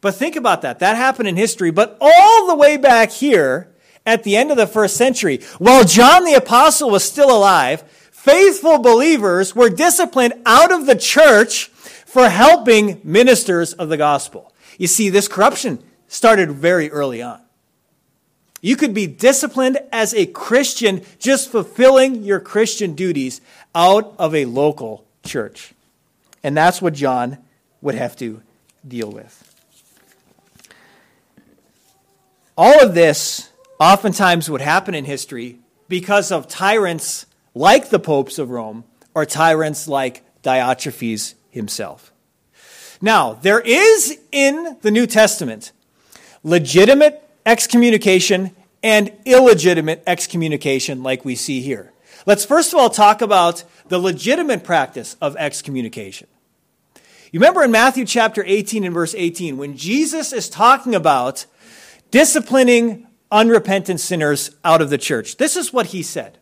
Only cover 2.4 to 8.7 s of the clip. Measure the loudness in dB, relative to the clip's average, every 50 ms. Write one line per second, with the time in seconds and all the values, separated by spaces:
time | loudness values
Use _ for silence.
2.4 | 4 2 2 4 4 4 4 4 4 4 4 4 2 0 -2 -6 -2 0 2 2
3.4 | 2 0 -2 -4 -8 _ _ _ _ _ _ _ _ -2 -2 -2 -2 -2 0 0
4.4 | 0 0 0 0 -2 -2 0 -2 -2 -2 0 -2 -2 -2 -2 -2 -4 -4 -4 -6
5.4 | -10 -16 -14 0 4 6 6 6 6 6 6 6 6 8 8 6 4 4 2 2
6.4 | 2 4 2 4 4 4 2 0 -2 0 0 0 -2 -4 0 2 4 4 4 4
7.4 | 4 4 4 2 2 0 -4 -6 -8 _ _ _ _ _ _ -4 2 4 6 6
8.4 | 6 4 4 2 2 2